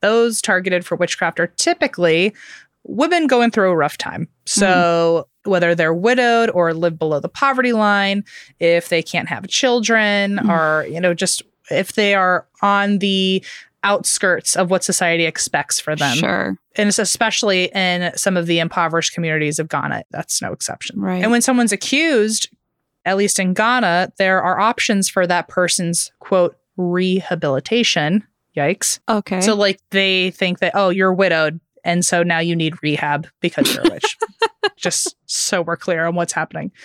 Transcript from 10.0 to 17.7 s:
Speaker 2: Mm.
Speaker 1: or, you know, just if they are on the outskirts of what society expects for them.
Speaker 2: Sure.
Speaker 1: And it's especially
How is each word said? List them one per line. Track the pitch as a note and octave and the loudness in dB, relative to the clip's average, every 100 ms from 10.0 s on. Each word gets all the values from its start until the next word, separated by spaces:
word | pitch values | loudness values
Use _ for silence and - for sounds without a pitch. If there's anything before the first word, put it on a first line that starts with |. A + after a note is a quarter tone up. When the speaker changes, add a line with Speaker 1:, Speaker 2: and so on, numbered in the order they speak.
| G#3 G3+ G3+ G3+ | 2 0 0 0
Speaker 2:
Mm. | G#3 | 2
Speaker 1:
or, | E3 D#3 D#3 - | 2 2 0 -2
you | E3 | -2
know, | F3+ | 0
just | E3+ F#3 - - _ - | 0 -2 -4 -8 _ -4
if | C3+ F#3+ | -4 -2
they | - G3+ | 0 2
are | G3 F#3 F3+ - _ | 2 2 0 -4 _
on | G3+ G3+ G3+ G3+ | 0 2 2 0
the | G3+ F#3+ F#3+ F#3+ - - - _ | 0 0 0 -2 -4 -16 -20 _
outskirts | G3+ G3+ - - G3 D#3+ - | -2 0 -2 -2 0 0 -2
of | F3 F3+ | -2 0
what | F#3 | 0
society | - - F3 E3+ E3 | 0 0 0 0 -2
expects | - - D3+ - - | -4 -4 -4 -2 -4
for | - D3+ | -4 -2
them. | C#3 C3 | 0 0
Speaker 2:
Sure. | F#3 F#3 - F#3+ _ - | 0 -2 -4 -6 _ -2
Speaker 1:
And | G#3 | 0
it's | G#3 | 0
especially | G3 - A3 - G#3+ F#3 F3+ | -2 0 -2 0 0 0 0